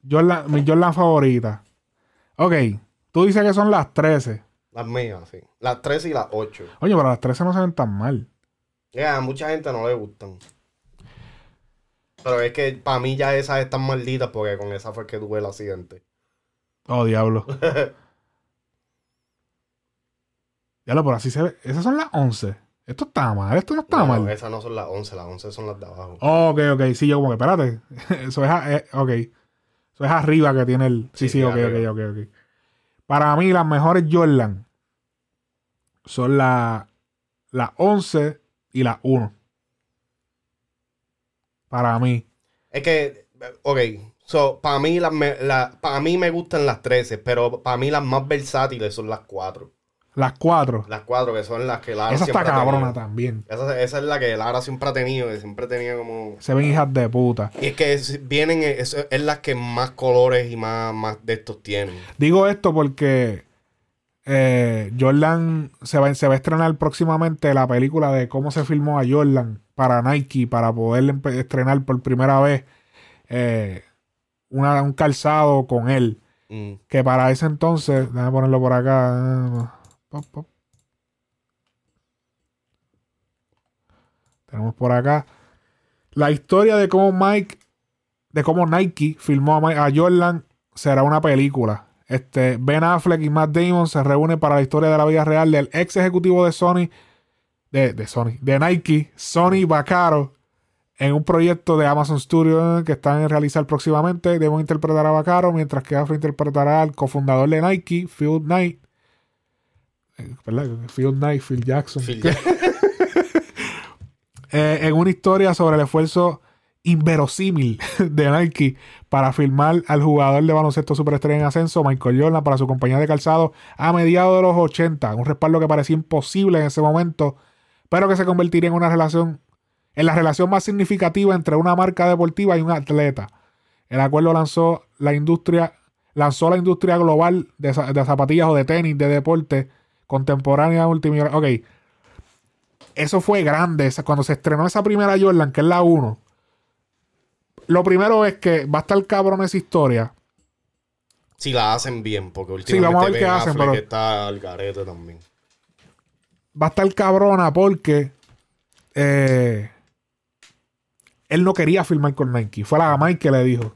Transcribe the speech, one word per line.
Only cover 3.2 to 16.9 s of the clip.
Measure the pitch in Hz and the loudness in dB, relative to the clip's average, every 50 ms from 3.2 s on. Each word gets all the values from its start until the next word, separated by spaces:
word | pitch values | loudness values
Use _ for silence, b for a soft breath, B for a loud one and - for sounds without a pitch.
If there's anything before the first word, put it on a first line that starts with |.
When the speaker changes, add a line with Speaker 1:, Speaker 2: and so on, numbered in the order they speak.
| 180 | 2
Speaker 1:
dices | 202 190 214 208 | 4 4 4 2
que | 208 190 | 2 2
son | 202 208 208 | 2 2 4
las | 208 180 143 - _ | 2 2 0 -2 _
trece. | - 151 156 156 143 131 123 107 107 _ _ _ _ _ _ | 0 2 2 2 2 0 -4 -10 -10 _ _ _ _ _ _
Speaker 2:
Las | _ 117 117 | _ -14 -12
mías, | 113 120 123 123 113 101 90 87 _ | -8 -6 -6 -6 -8 -10 -14 -18 _
sí. | - 92 _ _ _ _ | -20 -20 _ _ _ _
Las | 120 127 123 123 | -6 -6 -6 -4
trece | - 139 143 156 151 170 | -4 -4 -4 -4 -4 -4
y | 151 | -6
las | 123 104 - | -6 -6 -6
ocho. | 104 107 110 107 - - 92 85 - _ | -6 -8 -8 -8 -12 -20 -20 -20 -12 _
Speaker 1:
Oye, | 147 190 208 | -2 0 2
pero | 165 - 131 | 2 2 2
las | 123 - | 0 -2
trece | - 123 123 - 175 | -2 -4 -2 -2 -2
no | 180 180 | -2 0
se | 190 | 0
ven | 185 180 170 | -2 -2 -2
tan | - 131 110 101 | -4 -4 -4 -4
mal. | 98 107 131 143 107 123 _ _ _ _ _ _ _ _ _ _ _ _ _ _ | -4 -4 -4 -4 -6 -8 _ _ _ _ _ _ _ _ _ _ _ _ _ _
Speaker 2:
Ya, | 123 147 151 143 | -6 -4 -2 -2
a | 135 | -4
mucha | 131 127 135 135 156 156 | -4 -6 -8 -8 -6 -6
gente | 156 156 151 147 127 | -6 -6 -6 -8 -8
no | 113 113 | -6 -4
le | 117 123 | -4 -4
gustan. | 120 104 104 104 _ 107 98 92 92 - - _ _ _ _ _ _ _ _ _ _ b b b b b b b b b b b b b _ _ _ _ _ _ _ _ _ _ _ - | -6 -8 -14 _ _ -20 -20 -20 -20 -20 -20 _ _ _ _ _ _ _ _ _ _ b b b b b b b b b b b b b _ _ _ _ _ _ _ _ _ _ _ -6
Pero | 131 123 120 | -4 -2 -2
es | 120 120 120 | -2 -4 -4
que | - 143 135 131 | -4 -6 -6 -6
pa' | 131 - 139 131 127 | -6 -4 -4 -4 -2
mí | 123 131 135 | -2 -4 -4
ya | 135 139 139 139 | -2 -2 -2 -2
esas | 139 135 135 139 135 | -2 -2 -2 -4 -4
están | 131 131 135 131 | -4 -4 -6 -6
malditas | 135 135 135 131 120 123 127 127 123 113 | -4 -4 -4 -4 -4 -6 -4 -6 -6 -6
porque | - 113 107 104 101 | -6 -6 -6 -6 -6
con | 95 101 101 101 | -6 -8 -10 -10
esa | 98 - 113 104 | -12 -12 -14 -14
fue | 117 107 | -14 -14
que | - - 107 | -12 -12 -12
tuve | 107 104 107 107 | -10 -6 -6 -6
el | 104 | -6
accidente. | 101 98 - 104 101 95 92 90 90 92 92 _ _ _ _ _ _ _ _ _ _ _ _ _ _ _ _ _ | -8 -10 -12 -12 -12 -12 -12 -14 _ -20 -20 _ _ _ _ _ _ _ _ _ _ _ _ _ _ _ _ _
Speaker 1:
Oh, | - | -6